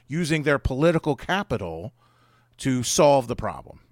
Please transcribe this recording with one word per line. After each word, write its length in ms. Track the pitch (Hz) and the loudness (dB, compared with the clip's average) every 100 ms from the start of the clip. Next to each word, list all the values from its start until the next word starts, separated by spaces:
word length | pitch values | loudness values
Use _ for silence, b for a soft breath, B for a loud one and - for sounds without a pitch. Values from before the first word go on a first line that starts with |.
| - | -8
using 360 | 156 151 156 | -4 0 0
their 160 | 147 139 | 2 0
political 560 | - 131 165 160 151 135 | 0 2 2 2 -2 -4
capital 800 | - 190 - 110 87 80 - _ b b b b b - | -2 -4 -2 -6 -6 -10 -12 _ b b b b b -6
to 240 | 135 127 | -2 -2
solve 440 | 120 - 147 139 117 | 0 4 6 4 0
the 80 | 120 | -6
problem. 440 | 104 67 - - _ | -6 -8 -16 -20 _